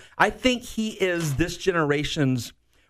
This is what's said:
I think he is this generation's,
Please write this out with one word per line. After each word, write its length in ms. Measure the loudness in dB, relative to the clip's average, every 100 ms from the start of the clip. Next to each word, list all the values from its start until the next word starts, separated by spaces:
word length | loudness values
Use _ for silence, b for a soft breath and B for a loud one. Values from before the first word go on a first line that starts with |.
| B 0
I 140 | 2
think 320 | 2 0 0
he 280 | -2 -4 -4
is 440 | -2 0 0 0 0
this 200 | -2 -2
generation's, 960 | -2 0 2 0 -2 0 0 0 -4 -14 _ _ _